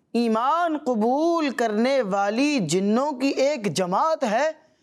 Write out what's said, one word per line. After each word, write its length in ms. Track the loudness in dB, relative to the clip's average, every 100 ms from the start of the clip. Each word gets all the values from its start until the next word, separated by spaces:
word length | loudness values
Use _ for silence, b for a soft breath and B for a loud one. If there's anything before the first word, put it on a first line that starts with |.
| _
ایمان 640 | -2 0 2 2 2 0 -2
قبول 720 | -2 0 0 2 2 0 -2
کرنے 520 | -2 -2 0 0 0
والی 560 | 0 0 0 0 0 0
جنوں 520 | 0 0 2 0 0
کی 160 | -2 -2
ایک 460 | 0 0 0 -4
جماعت 500 | -2 -2 0 0 0
ہے، 260 | 0 0 0 -4 b b